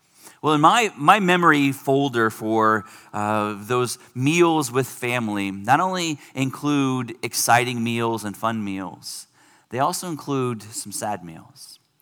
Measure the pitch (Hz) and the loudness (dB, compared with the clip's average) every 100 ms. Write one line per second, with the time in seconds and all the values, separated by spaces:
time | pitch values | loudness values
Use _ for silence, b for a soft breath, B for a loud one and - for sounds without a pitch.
0 | b b b b 143 151 160 220 214 131 | b b b b 0 4 6 4 2 2
1 | 147 208 185 180 170 147 139 135 - 139 | 4 6 6 4 4 4 2 0 0 2
2 | 139 120 113 - 110 110 110 110 B B | 2 0 0 -2 -2 2 4 2 B B
3 | B 104 104 107 104 101 104 123 123 - | B -4 -2 0 -2 -6 -4 -2 -2 -6
4 | B 120 131 170 170 160 135 123 127 - | B -4 0 4 4 4 0 -2 -4 -4
5 | 123 123 110 104 98 98 101 143 185 185 | -4 -2 -2 -2 -4 -4 2 2 2 -2
6 | 165 143 B - 135 - 147 143 135 127 | -4 -6 B -4 -4 -2 0 0 0 -2
7 | 120 - 120 - - 120 123 123 117 117 | -4 -8 -8 -2 2 4 2 -2 -2 0
8 | 117 113 107 98 113 113 101 95 90 - | 0 -2 -6 -6 -4 -4 -4 -6 -8 -12
9 | - - - b b b _ 120 143 180 | -14 -16 -16 b b b _ -2 -2 -2
10 | 185 147 - 139 127 113 104 110 104 95 | -8 -8 -6 -4 -4 -6 -10 -14 -12 -8
11 | 110 101 87 78 - - - - _ _ | -6 -8 -10 -18 -20 -20 -20 -20 _ _